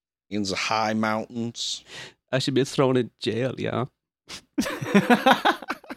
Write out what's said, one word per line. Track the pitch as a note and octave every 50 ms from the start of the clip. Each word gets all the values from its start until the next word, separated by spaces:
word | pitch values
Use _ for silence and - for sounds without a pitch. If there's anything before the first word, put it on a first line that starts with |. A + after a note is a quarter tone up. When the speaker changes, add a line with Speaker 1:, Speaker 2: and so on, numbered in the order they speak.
| _ _ _ _ _ _
Speaker 1:
in | G2+ G#2
the | G2+ F#2+ F#2
high | - - - A2+ A2 A2 G#2+ A2
mountains." | A2 A2 A2 G#2+ A2 - - B2 A#2 A2+ A#2 - - - - - - - - - - - - - _ _ _
Speaker 2:
I | B2+ C3+
should | - D3+ C3
be | B2+ C3+
thrown | - - - C3+ C3 C3
in | B2+ A#2 - - _
jail, | - A2+ G#2+ A2+ C3 B2+ -
yeah. | - A2+ A2 - A2+ B2+ - - _ _ _ _ _ _ - - - - _ _ -
Speaker 1:
<laughs> | - C#5+ C5 - - - - G3+ - - - - - C4 B3 - - G#4 G#4 - - - - - - - C#4